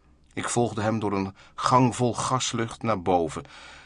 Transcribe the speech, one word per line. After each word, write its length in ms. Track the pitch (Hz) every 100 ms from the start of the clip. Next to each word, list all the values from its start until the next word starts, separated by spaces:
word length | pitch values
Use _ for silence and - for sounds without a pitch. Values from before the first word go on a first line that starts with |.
| _ _ _
Ik 160 | - -
volgde 340 | - 117 110
hem 160 | 107 110
door 140 | 104
een 220 | 98 95 - -
gang 420 | - - 127 127 104
vol 180 | 123
gaslucht 680 | 107 - 127 - 117 113 -
naar 200 | 117 104
boven 400 | 87 90 80 82 - - - -